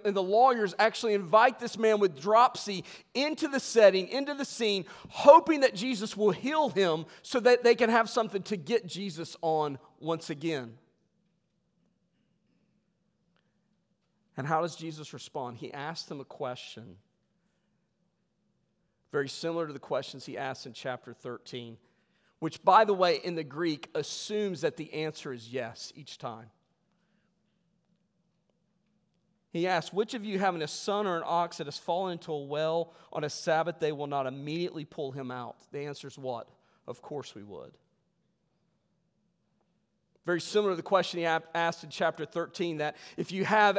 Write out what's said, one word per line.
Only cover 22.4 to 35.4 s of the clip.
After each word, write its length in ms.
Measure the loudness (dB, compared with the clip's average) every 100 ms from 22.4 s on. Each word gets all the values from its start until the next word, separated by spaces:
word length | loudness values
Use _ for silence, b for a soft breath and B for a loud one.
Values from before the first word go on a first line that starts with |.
| -8 0
by 200 | 6 8
the 100 | 6
way, 260 | 4 4 2
in 120 | -2
the 100 | -6
Greek, 460 | -6 -4 -2 -4 -6
assumes 680 | -6 -6 -8 -6 -2 -2 -2
that 140 | -4 -4
the 160 | -8
answer 400 | -6 -6 -6 -10
is 160 | -12 -8
yes 400 | -6 -6 -10 -16
each 240 | -16 -20 -12
time. 320 | -12 -12 -18 _ _ _ _ _ _ _ _ _ _ _ _ _ _ _ _ _ _ _ _ _ _ _ _ _ _ _ _ _ _
He 160 | -2 0
asks, 240 | 0 0
"Which 220 | -2 -2
of 100 | -4
you 140 | -4 0
having 240 | 0 0
a 40 | -4
son 400 | -6 -4 -2 0
or 120 | -2
an 60 | 0
ox 320 | 0 0 -4
that 80 | -10
has 100 | -8
fallen 360 | -4 -4 -4
into 200 | -6 -6
a 100 | -8
well 520 | -4 -2 0 -2 -4 B B
on 100 | -6
a 80 | -6
Sabbath 480 | -4 0 2 0 -2
day 140 | -2
will 140 | -2 -4
not 200 | -2 -4
immediately 600 | -6 -6 -4 -4 -6 -12
pull 260 | -8 -8
him 180 | -8 -10
out?" 260 | -10